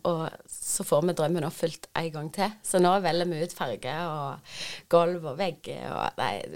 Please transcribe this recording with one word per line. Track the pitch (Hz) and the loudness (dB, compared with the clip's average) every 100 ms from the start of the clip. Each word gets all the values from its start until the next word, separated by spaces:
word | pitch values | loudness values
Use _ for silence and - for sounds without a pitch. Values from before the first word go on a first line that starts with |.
| 175 | -2
og | 165 160 - - | 0 -2 -8 -16
så | - - - 185 | -10 -4 -4 2
får | 147 175 | 4 4
vi | 170 | 2
drømmen | 156 175 147 | 2 2 -2
oppfylt | - 165 - - | -2 -4 -4 -6
en | - 165 | -4 -4
gang | 151 156 | -6 -8
til. | - 196 214 | -2 -2 -2
Så | - 185 | 0 4
nå | 180 196 | 6 6
velger | 175 170 175 | 2 0 0
vi | 156 | -2
ut | 175 | -4
farge | - 143 104 127 156 170 | -4 -4 -4 -6 -6 -4
og | 151 139 143 - - - - - | -4 -6 -8 -14 -12 -10 -10 4
gulv | 170 170 180 156 131 | 6 6 2 -6 -4
og | |
vegger, | 190 147 - - - | -4 -4 -10 -8 -6
og | - 57 - | -2 -2 0
nei, | 117 101 - | -2 -2 -8